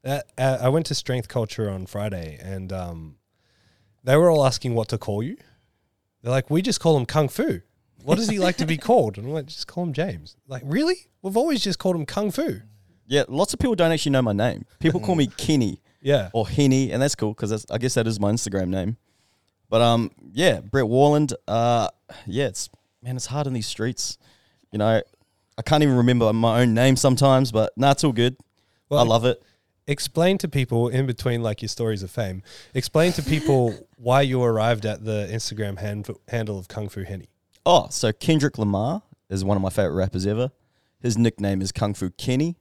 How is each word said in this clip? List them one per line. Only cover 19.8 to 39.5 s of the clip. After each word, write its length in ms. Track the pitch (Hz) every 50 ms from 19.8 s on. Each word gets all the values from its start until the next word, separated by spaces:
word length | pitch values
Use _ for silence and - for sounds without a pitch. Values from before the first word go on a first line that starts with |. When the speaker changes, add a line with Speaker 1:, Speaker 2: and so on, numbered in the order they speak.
Speaker 2:
um, 280 | 120 117 117 117 117 - _ _ - 67
yeah, 280 | 95 127 175 175 117 90
Brett 280 | - 107 - 135 123 107
Warland, 460 | 120 131 143 147 147 147 151 139 - - _
uh, 420 | - 104 117 117 120 120 117 104 - _ _ _ - - - -
yeah, 200 | 101 87 123 143
it's, 240 | 113 98 - - - _ _ _ _ _ _
man, 140 | - 123 127
it's 100 | 127 -
hard 200 | - 127 147 147
in 60 | 139
these 140 | 127 120 104
streets. 500 | - - - 110 123 127 - - - - _ _ _ _ _ _ _ _ _ _ _
You 60 | - 107
know, 240 | 104 113 113 110 - _ _ _ _ _ _ _ _ _ _ -
I 40 |
can't 200 | - - 156 151
even 120 | 151 143 131
remember 360 | 123 120 123 123 123 117 107
my 300 | 107 113 113 113 110 120
own 100 | 123 120
name 240 | 110 113 127 135 131
sometimes, 560 | 127 - 139 - - 139 139 131 131 135 123
but 240 | 113 110 110 - _
nah, 140 | 107 131 139
it's 120 | 139 -
all 100 | - 151
good. 240 | 117 110 120 127 131 _ _ _ _ _ _ _ _ _ _ _
Speaker 1:
Well, 120 | 143 143
Speaker 2:
I 20 | 120
love 200 | 113 110 117 113
it. 160 | 127 120 - _ _ _ _ _ _ _ _ _
Speaker 1:
explain 500 | - 143 - - - _ 160 165 185 196
to 100 | 190 - 160
people 400 | - 139 127 - 117 117 120 123
in 180 | 117 127 139
between, 360 | 131 117 - - 127 120 117
like, 200 | 117 110 104 -
your 60 | 110 104
stories 320 | - - 117 110 110 95
of 80 | 98 90
fame, 320 | - - 110 95 92 95 - - - - - _ -
explain 360 | 131 - - - 156 165 180
to 120 | 170 -
people 520 | 143 127 156 151 151 - 139 131 123 117 101 - - _
Speaker 2:
<laughs> 80 | _
Speaker 1:
why 240 | _ 117 120 127 139
you 220 | 143 131 127 127
arrived 420 | 123 117 113 107 107 117 120 110 107
at 180 | 110 104 - 107
the 220 | 110 107 104 104 92
Instagram 460 | 107 113 - - 107 104 107 101 98 95
hand-, 280 | 107 104 104 104 101 - 104 - _ -
handle 300 | - 117 113 107 104 95
of 100 | 92 -
Kung 220 | - 110 104 98
Fu 140 | - 101 95
Henny. 260 | 85 98 92 - _ _ _ _ _ _ _ _
Speaker 2:
Oh, 220 | 170 180 151 - -
so 220 | - - - 110
Kendrick 460 | 107 _ - - 160 151 135 147 - 117
Lamar 440 | 110 104 101 95 107 131 170 208 _ _ - _ _ _
is 140 | 95 95 95
one 100 | 98